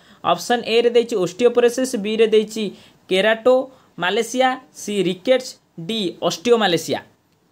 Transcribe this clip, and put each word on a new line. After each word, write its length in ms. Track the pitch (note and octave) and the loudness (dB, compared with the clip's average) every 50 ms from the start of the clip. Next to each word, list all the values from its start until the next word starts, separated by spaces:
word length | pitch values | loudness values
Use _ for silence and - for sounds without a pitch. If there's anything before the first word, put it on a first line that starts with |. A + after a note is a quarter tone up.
| _ _ - _ - | _ _ -20 _ -2
ଅପସନ୍ 380 | - F3 E3+ - - B3 A#3 - | -2 -2 -2 -2 -2 -2 -2 -2
ଏ 120 | - A3 A#3 | 0 0 2
ରେ 100 | A#3 A#3+ | 2 4
ଦେଇଛି 240 | A#3 A#3+ A#3 A#3 A#3+ | 2 2 2 2 -2
ଓଷ୍ଟିଓପୋରୋସିସ୍, 800 | G3 F3+ E3+ - - A#3+ A#3 A#3+ A#3+ B3 A#3 A#3+ C4 B3+ B3+ - | -2 -2 -4 0 0 2 2 4 4 2 2 2 0 -2 -2 -4
ବି 160 | G#3+ G3 G#3+ A3 | -4 -4 -2 0
ରେ 100 | G#3+ A3+ | 2 2
ଦେଇଛି 380 | G#3 A3 A3 G#3+ G#3+ - A3 G#3+ F#3 - - - _ _ _ _ - | 4 4 2 2 0 -4 -6 -6 -6 -8 -12 -20 _ _ _ _ -2
କେରାଟୋମାଲେସିଆ, 1400 | F#3 F#3+ G3+ A3 A3+ A3 - B3+ B3+ C4 C#4 C4+ - _ _ _ _ - E3+ F#3 G3+ A3+ A3+ - - B3+ B3+ C4 C4 C4+ - _ _ | 0 2 2 2 0 2 2 2 2 2 0 -4 -10 _ _ _ _ -6 -4 -2 -2 -2 -2 -2 0 0 0 0 0 -4 -10 _ _
ସି 280 | - - G#3 G#3 G3+ | -14 -10 -6 -4 -2
ରିକେଟ୍ସ, 460 | F3 F3+ F3+ F3+ - B3+ C4 B3 B3+ - - _ _ _ _ E3+ | -2 -2 -4 -4 0 0 0 0 -2 -6 -16 _ _ _ _ -14
ଡି 200 | E3 E3 A3+ A3+ G3 E3 - - | -10 -8 -6 -4 -4 -6 -6 -6
ଅଷ୍ଟିଓମାଲେସିଆ। 800 | - E3 - - - A#3+ A#3 A3+ G#3 F#3 E3+ D#3+ - - A#2+ G2+ - _ _ _ _ _ _ _ _ _ | -6 -6 -6 -2 0 2 2 4 4 2 0 -2 -2 -4 -6 -6 -8 _ _ _ _ _ _ _ _ _